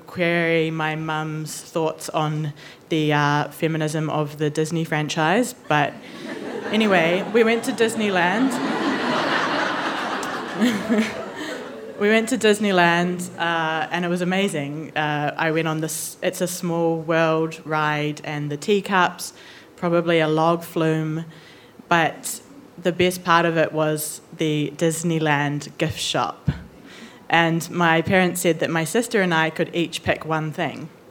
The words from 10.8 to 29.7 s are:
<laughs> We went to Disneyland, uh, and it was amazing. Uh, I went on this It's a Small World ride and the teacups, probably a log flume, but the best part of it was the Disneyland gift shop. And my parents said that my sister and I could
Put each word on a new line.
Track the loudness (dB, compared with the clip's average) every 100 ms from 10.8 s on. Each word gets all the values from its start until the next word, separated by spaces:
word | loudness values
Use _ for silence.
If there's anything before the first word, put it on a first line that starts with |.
| 0 0 0 -4
<laughs> | -10 -10 -10 -10 -12 -12 -12 -2
We | 2
went | 4 2
to | 2
Disneyland, | 4 4 4 4 6 4 2 -2 -6 -4
uh, | -2 0 0 -2 -2
and | -2
it | -2
was | -2
amazing. | 0 0 0 -2 -6 -8 -6
Uh, | -4 -2 0 -2
I | -2 0
went | 0 0
on | -2
this | -4 -6 -10 -4
It's | -4 -2
a | -4
Small | -4 -2 0 2 0
World | 0 2 4 2 0 -4
ride | -4 0 0 0 -2 -4
and | -8 -6 -6
the | -6
teacups, | 0 0 2 2 2 0 -14 -14 -20 -20 -20 -6
probably | 0 2 4 2
a | 4
log | 4 4 2
flume, | -2 -2 0 0 -2 -4 -8 -16 -20 -20 -20 -12 0
but | 2 2 -2 -10 -12 -14 -20 -20 -4
the | -2
best | 2 0 0
part | 4 4 6
of | 4
it | 2
was | 2 0 0 -4 -10 -12 -2
the | 0 0 -2 0
Disneyland | 0 0 0 0 2 2 2 -2 -6 -4
gift | -4 -2
shop. | -4 -2 -2 -4 -4 -4 -6 -20 -20 -20 -20 -14 2
And | 4 4 2 -2
my | 0 4 4
parents | 4 4 2 2
said | 0 2
that | 0
my | 0
sister | 0 -2 0 2
and | 2
I | 2 2
could | 0 -2